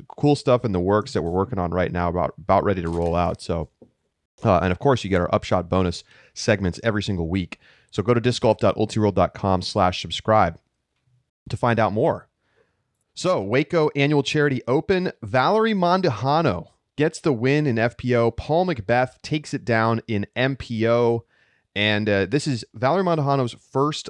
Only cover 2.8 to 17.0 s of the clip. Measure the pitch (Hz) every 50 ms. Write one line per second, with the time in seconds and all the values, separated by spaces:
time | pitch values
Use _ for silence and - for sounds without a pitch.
2.8 | 82 82 85 85 85 85 82 87 87 82 80 - - - 85 82 76 - _ _
3.8 | - - _ _ _ _ _ _ _ _ _ _ - 113 92 82 85 92 90 -
4.8 | - 139 131 113 - 92 95 87 87 - 92 104 - - - 92 87 85 95 95
5.8 | 92 87 85 - - _ _ - _ _ - - - - 107 98 98 90 85 -
6.8 | - 117 101 104 95 110 98 85 82 80 90 98 87 - - - _ _ _ _
7.8 | _ _ - - 92 110 120 120 107 123 120 - - 113 107 - 117 101 - -
8.8 | 110 - - 110 107 101 92 98 87 85 - - - 98 92 92 90 - - 104
9.8 | 92 90 90 - - 82 - - - - 107 107 95 85 82 - _ _ _ _
10.8 | _ _ _ _ _ _ _ _ _ _ _ _ - - - - - 120 117 113
11.8 | 110 95 98 107 143 160 - - - _ _ _ _ _ _ _ _ _ _ _
12.8 | _ _ _ _ _ _ _ - - 180 185 127 98 98 117 135 156 - 180 165
13.8 | 151 151 - 143 139 147 151 143 135 - - 151 143 147 135 123 - - 127 160
14.8 | - - 196 185 180 - - _ - 98 104 127 131 160 202 220 220 226 214 190
15.8 | 175 175 180 190 180 151 113 98 123 135 147 165 165 131 90 85 78 - _ _
16.8 | _ _ _ -